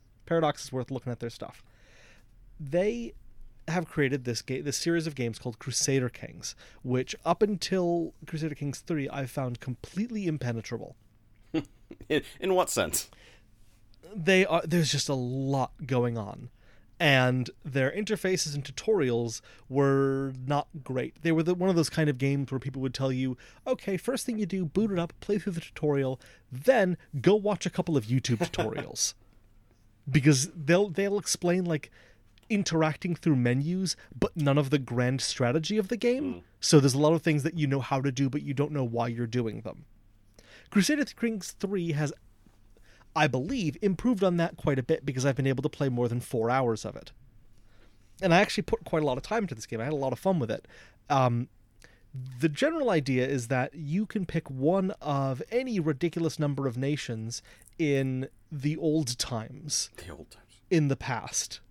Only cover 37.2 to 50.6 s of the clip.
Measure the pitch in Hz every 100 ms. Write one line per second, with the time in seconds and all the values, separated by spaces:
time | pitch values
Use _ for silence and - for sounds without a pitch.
37.2 | 165 151 143 165 143 139 120 135 135 131
38.2 | 139 143 143 131 147 147 123 117 120 117
39.2 | 120 120 113 110 113 - - - - _
40.2 | - - - - - 208 185 294 285 -
41.2 | 233 220 - - 190 196 170 147 147 -
42.2 | - _ - _ - - - - - -
43.2 | 151 127 147 269 165 127 202 180 240 214
44.2 | 190 175 165 - - 135 120 160 135 127
45.2 | 135 131 135 131 127 - 139 120 120 120
46.2 | 120 120 113 127 127 110 107 - - -
47.2 | - - - - - - - - - -
48.2 | 190 170 208 - 180 - - 165 151 127
49.2 | - 220 196 113 - 113 123 151 135 127
50.2 | 190 180 113 110